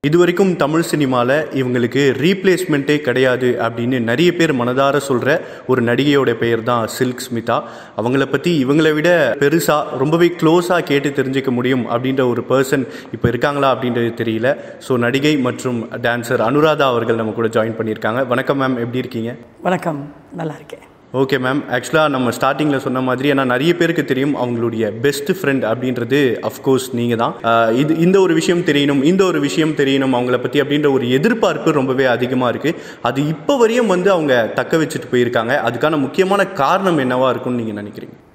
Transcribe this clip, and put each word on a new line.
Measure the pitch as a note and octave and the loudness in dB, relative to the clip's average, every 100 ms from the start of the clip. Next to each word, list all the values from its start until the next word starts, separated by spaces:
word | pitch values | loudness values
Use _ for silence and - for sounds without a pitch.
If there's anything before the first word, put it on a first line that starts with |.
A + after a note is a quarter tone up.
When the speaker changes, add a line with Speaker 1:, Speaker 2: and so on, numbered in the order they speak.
Speaker 1:
இதுவரைக்கும் | C#3+ E3+ F3 F3+ G3 E3+ | 2 2 2 2 0 2
தமிழ் | C#3+ D#3+ E3 | 0 0 0
சினிமால | D#3 C#3 B2+ A#2+ C#3+ D#3 | 0 0 2 2 0 0
இவங்களுக்கு | C#3 B2+ B2 A#2+ C3 C#3 A2+ | -2 -2 0 0 2 2 2
ரீப்ளேஸ்மெண்ட்டே | D#3 G3 F#3+ F3 - D3 C#3 D3 | 0 2 2 0 0 -2 2 0
கிடையாது | D3 B2 C3 B2 B2 A#2+ | 0 2 2 2 0 0
அப்படின்னு | A2+ A#2 A#2+ C3 | -2 -2 -2 -2
நிறைய | A2+ B2 F3 | 0 2 2
பேர் | F3 E3 | 2 0
மனதார | C3+ A#2+ B2+ C#3 C#3+ C#3 | 2 0 2 2 2 0
சொல்ற | B2 B2 D#3 - - - | 0 2 0 -2 -14 0
ஒரு | B2+ | 0
நடிகையோட | A#2 A#2+ D3 C#3+ B2+ | 2 2 2 4 2
பெயர் | A2+ A#2 A2+ | 0 0 0
தான் | A2+ A#2+ G#2+ | 0 -2 -2
சில்க் | - B2+ B2 - | -2 -4 -4 -8
ஸ்மிதா. | A#2 A#2 B2+ - - - - | -6 -2 -2 -4 -16 -12 -4
அவங்கள | A2+ C3+ C3+ | -2 0 0
பத்தி | C#3 F3 E3 | -2 0 0
இவங்களை | B2+ D3 D#3+ | 2 2 2
விட | D#3 D#3+ F3 C3+ - | 2 2 2 2 2
பெருசா, | C#3+ E3 E3 D3+ - B2+ | 2 2 2 0 -2 -2
ரொம்பவே | C3+ E3 E3+ F3 | 0 4 2 4
க்ளோஸா | D#3 E3+ F3 F3+ | 4 4 2 -2
கேட்டு | - C#3+ C#3 | 2 0 0
தெரிஞ்சுக்க | C#3 B2+ C3+ C3 | -2 -2 -2 0
முடியும் | B2 B2 C3 A#2+ | 0 0 0 0
அப்படின்ற | A#2+ B2+ C3 B2+ | -2 0 0 0
ஒரு | A#2 - | 0 0
person | C3 C3 C#3+ B2+ - - | 2 2 0 -2 -10 -14
இப்ப | A#2+ A#2+ | -4 -2
இருக்காங்களா | A#2+ D3 C#3+ C#3 A#2+ | 0 -2 2 0 0
அப்படின்றது | B2 A#2+ A#2 | -2 -2 -2
தெரியல. | A2+ A2+ A2 A#2+ D3+ - - | -2 -4 0 0 -2 -6 -18
So, | - B2+ | -2 0
நடிகை | A#2+ C3+ D3 D3+ | 2 2 2 2
மற்றும் | B2+ A#2+ C3 A#2+ A2 | 0 -2 -4 -6 -6
dancer | B2 A#2+ A#2+ A#2 B2+ | -4 -2 -2 -2 0
அனுராதா | A2+ D3 D#3 D3 | 2 2 2 2
அவர்கள் | C#3 A#2+ A#2 A2+ | 2 0 0 -2
நம்ம | A2 | -2
கூட | G#2+ A2+ | -2 0
join | A2+ A2 A2 | 0 -2 -2
பண்ணியிருக்காங்க. | A2 G#2+ A2 A#2 B2+ | -4 -2 -2 -2 0
வணக்கம் | B2 C3 C#3 | -2 0 0
மேம், | C3 B2+ | 0 -2
எப்படி | A#2 B2 | -4 -6
இருக்கீங்க? | B2+ A#2 A2+ B2 - - | -6 -6 -8 -10 -18 -8
Speaker 2:
வணக்கம், | F3+ F3+ F3 D3 D3 - - | -4 -2 -4 -8 -10 -18 -18
நல்லா | F3 E3 | -10 -10
இருக்கேன். | C#3+ - - - _ _ | -10 -16 -20 -20 _ _
Speaker 1:
ஓகே | B2+ C3+ C#3 B2+ | -2 0 0 0
மேம், | C#3 - | -2 -2
ஆக்சுவலா | B2 - D#3+ D3+ | -4 0 0 2
நம்ம | C3+ B2 | 0 -2
ஸ்டார்டிங்ல | - C3+ C#3+ D3+ C3+ | 0 -2 0 0 0
சொன்ன | C3 B2+ | -2 -2
மாதிரி, | B2+ B2+ C#3 | -2 0 0
ஏன்னா | C#3 | 0
நிறைய | C3 B2 D#3+ E3+ | 2 2 2 2
பேருக்கு | E3 D#3+ | 0 0
தெரியும் | C#3+ B2+ C#3 C#3 | -2 0 0 -2
அவங்களுடைய | B2 A#2+ A#2 A2+ G#2+ A2 | -2 -2 -2 -2 -4 0
best | C#3 C#3+ - | -2 -2 -4
friend | F3+ C#3 C3+ | -2 0 0
அப்படின்றது | A2 A#2 B2+ B2 A#2 C#3 C3+ G#2+ | 0 -2 -2 -4 0 2 2 0
of | A2 - | -6 -4
course | C#3+ C3 C3 | 0 0 0
நீங்க | A#2+ A#2+ A#2 | -4 -2 0
தான். | B2 F#3 | -2 -2
ஆ, | A#2 A#2 A2+ | 2 2 4
இது, | A#2 D3+ D#3+ | 2 0 2
இந்த | F3 G3 | 4 4
ஒரு | F#3 | 4
விஷயம் | D#3+ - F3 | 2 2 0
தெரியணும், | F3 C#3+ C#3+ C#3+ | 2 2 2 2
இந்த | C#3 F#3 | 2 2
ஒரு | F#3+ D#3+ | 2 2
விஷயம் | C#3+ C#3+ D#3 | -2 0 -2
தெரியணும் | D3 C#3 C3+ C3 | 0 0 2 0
அவங்கள | B2 B2+ B2 | 0 0 -2
பத்தி | B2+ C#3+ | 0 -2
அப்படின்ற | C3+ D3 D3 | 0 0 2
ஒரு | C3 A#2+ | 0 2
எதிர்பார்ப்பு | C3 G3 A3+ G3+ D3+ E3 | 2 2 2 0 0 0
ரொம்பவே | D3 C3 B2+ | 0 0 0
அதிகமா | C3 A#2+ B2+ B2+ B2+ | 2 2 0 0 0
இருக்கு. | A2 C#3+ E3+ - - | -2 -4 -6 -12 -6
அது | A#2+ B2+ D3 | -4 -2 -2
இப்ப | D#3+ - C#4+ | -4 -2 2
வரையும் | A3+ A#3+ A3+ | 2 2 2
வந்து | F3+ F#3 | 2 2
அவங்க | F#3 D3+ B2 G#2+ | 2 2 2 2
தக்க | - B2 E3 | -2 -2 0
வச்சுட்டு | D3+ B2 - | 0 -4 -2
போயிருக்காங்க. | B2 A#2+ A#2+ A2+ C#3 A#2 | 0 2 0 0 0 0
அதுக்கான | A#2 D3+ D#3+ | 0 0 0
முக்கியமான | C3 - F#3+ G3 D3+ | -2 0 0 2 0
காரணம் | - C#3 F#3 G3 D#3+ | 0 0 2 2 0
என்னவா | B2+ B2+ C3 | 0 2 2
இருக்கும்னு | A#2+ B2+ B2 | 0 -4 -4
நீங்க | A2 G#2 | -4 -8
நினைக்கிறீங்க? | G#2 G#2+ - - - | -10 -14 -18 -20 -20